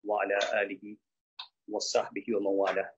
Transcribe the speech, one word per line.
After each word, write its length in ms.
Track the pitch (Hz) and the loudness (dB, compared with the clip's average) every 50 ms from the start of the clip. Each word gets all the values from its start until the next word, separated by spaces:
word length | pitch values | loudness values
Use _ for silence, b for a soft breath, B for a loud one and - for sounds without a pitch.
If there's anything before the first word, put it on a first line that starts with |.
| _ 101 | _ 0
وعلى 300 | 104 104 98 101 101 101 101 - 113 107 104 | 0 0 2 2 2 2 2 2 2 0 0
آله 320 | 98 98 95 - 104 107 - _ _ _ _ _ _ _ - - - _ _ _ - | -2 -4 -10 -10 -14 -14 -14 _ _ _ _ _ _ _ -16 -16 -16 _ _ _ -6
وصحبه 560 | 104 104 - - - 120 - - - 101 98 - 110 | -4 -4 -4 2 2 2 0 0 -6 -8 -4 0 0
ومن 140 | 98 101 98 98 | 0 2 2 2
والاه. 320 | 98 98 95 92 95 95 - - | 2 2 2 2 0 -2 -4 -8